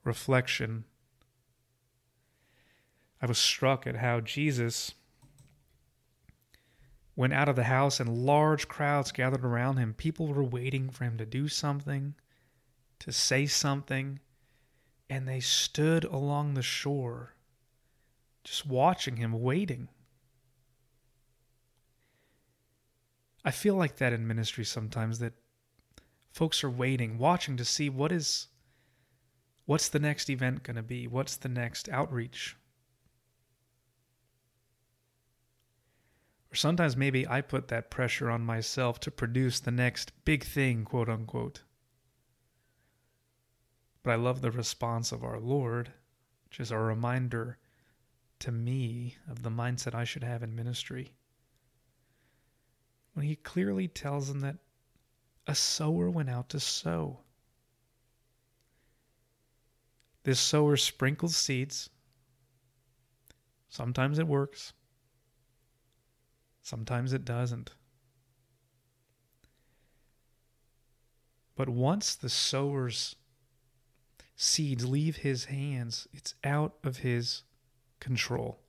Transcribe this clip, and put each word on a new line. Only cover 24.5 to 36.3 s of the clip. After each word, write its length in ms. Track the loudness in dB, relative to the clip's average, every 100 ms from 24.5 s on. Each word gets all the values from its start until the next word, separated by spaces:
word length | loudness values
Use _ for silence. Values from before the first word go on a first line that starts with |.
| -2
sometimes, 540 | -4 -4 -4 -2 -2 -2
that 120 | -4 -8 _ _ _ _ _ -20 _ _ _ -2
folks 240 | 0 0
are 80 | -2
waiting, 480 | 0 2 2 0 2
watching 380 | 4 4 0 -2
to 80 |
see 240 | -2 0 0
what 240 | 0 0
is, 340 | 0 0 -2 -4 _ _ _ _ _ _ _ _ _ _ _ 0
what's 220 | 2 2
the 100 | 2
next 320 | 2 0 -2
event 320 | 0 0 -2
gonna 220 | -6 -8
be? 240 | -6 -6 -4
What's 280 | -4 -4 -6
the 120 | -4
next 400 | -2 -4 -6 -4
outreach? 680 | -2 -2 -2 -4 -8 -12 -12 _ _ _ _ _ _ _ _ _ _ _ _ _ _ _ _ _ _ _ _ _ _ _ _ _ _ _ _ _ _ _ _ _ _ _ _ _